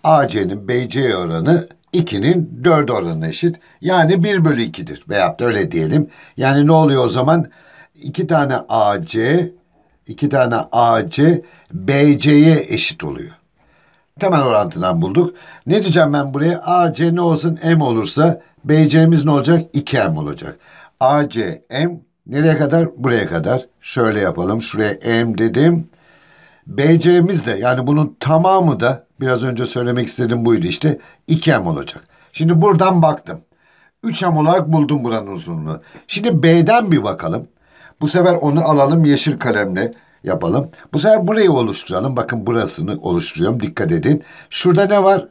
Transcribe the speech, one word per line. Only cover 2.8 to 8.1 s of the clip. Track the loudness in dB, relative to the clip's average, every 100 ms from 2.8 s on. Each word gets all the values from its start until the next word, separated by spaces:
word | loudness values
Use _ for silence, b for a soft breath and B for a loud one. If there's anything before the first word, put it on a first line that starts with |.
| 0
oranına | -4 -4 -6 -6
eşit. | -4 -4 -4 b b
Yani | -2 0 2 2
bir | 0 0
bölü | 0 0
ikidir | -4 -8 -14 -16 -6
veyahut | -2 -2 -2
da |
öyle | -2 -2 -2
diyelim. | -4 -2 -2 -2 B B -4
Yani | 0 2 4
ne |
oluyor | 4 4 2
o | 0
zaman? | 0 0 0 -2 b b b b
İki | _ -10